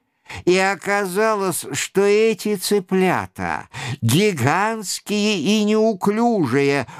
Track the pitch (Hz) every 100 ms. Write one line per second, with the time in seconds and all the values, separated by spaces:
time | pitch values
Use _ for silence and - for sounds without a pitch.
0 | _ _ - - - 185 190 180 180 202
1 | 196 180 220 214 190 151 - 135 - 190
2 | 202 208 226 214 214 208 - 208 190 185
3 | 185 127 92 - 87 73 - - 131 117
4 | 113 147 214 160 123 170 214 226 190 -
5 | - 208 214 202 160 214 208 214 220 196
6 | 202 214 240 220 135 135 143 143 123 -